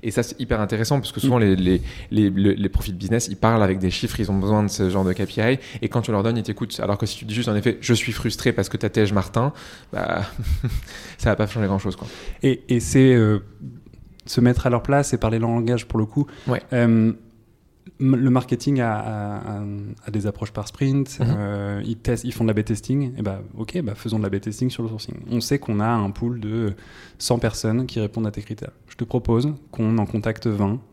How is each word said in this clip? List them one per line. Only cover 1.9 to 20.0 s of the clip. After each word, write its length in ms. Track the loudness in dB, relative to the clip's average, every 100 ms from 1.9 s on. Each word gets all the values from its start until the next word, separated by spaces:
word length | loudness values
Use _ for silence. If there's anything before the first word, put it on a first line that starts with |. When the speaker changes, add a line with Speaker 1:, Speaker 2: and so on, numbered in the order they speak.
| -10 -2
Speaker 1:
les, 180 | 2 4
les, 260 | 4 2 4
les 140 | 0
profils 240 | 0 -2 -6
business, 340 | -2 -2 -2
ils 80 | 0
parlent 260 | 2 4
avec 160 | 4 2
des 100 | 0
chiffres, 280 | 0 -4 -2
ils 100 | 0
ont 80 | 0
besoin 240 | 2 2
de 60 | 2
ce 200 | 0 0
genre 140 | 2 0
de 80 |
K 120 | 0 -2
P 280 | 0 0
I. 60 | 0 -4 -6
Et 60 | -2
quand 140 | -2
tu 100 | 0
leur 100 | 0
donnes, 160 | 2 0
ils 60 |
t'écoutent. 360 | -4 -6 -6 -4
Alors 140 | -2 0
que 80 | -2
si 100 | -6
tu 80 | -6
dis 80 |
juste, 160 | -4 0
en 60 | 0
effet, 240 | 0 -2
je 120 | 2 2
suis 160 | 2
frustré 400 | -4 -4 -2 0
parce 160 | 0 -2
que 80 | -2
t'as 120 | -2
Tej 220 | 2 2
Martin, 400 | 2 0 0 -2 -4 -18 -20 -12
bah, 320 | -6 -2 -2 -4 -6 -2 -2 -2
<laughs> 480 | -4 -6 -16 -18 -4
ça 120 | 0
va 40 | 2
pas 100 | 0
changer 180 | 0 0
grand-chose, 280 | 0 -2 -6
quoi. 120 | -10 -12 -12 0
Speaker 2:
Et, 180 | 0 0 0
et 120 | 0
c'est, 360 | 4 6 8 8
euh, 240 | 6 2 -2 -16 -16 -18 -20 -20 -20 -20 -4
se 160 | 4
mettre 260 | 4 4 2
à 20 |
leur 140 | 0
place 280 | 2 2 2
et 40 | 0
parler 220 | 0 2
leur 100 | 0
langage 380 | 0 0 -2 0
pour 100 | 0
le 80 | 0
coup. 220 | 0 -4 -6 -4
Speaker 1:
Ouais. 160 | -4 0
Speaker 2:
Euh, 400 | 2 4 6 4 0 -10 _ _ _ _ _ -20 _
m-, 160 | 2 4
le 140 | 4
marketing 500 | 2 2 -2 0 0
a, 140 | 0
a, 440 | -2 -4 -6 -6 -6
a, 260 | -8 -8 -8 -8 -10 -12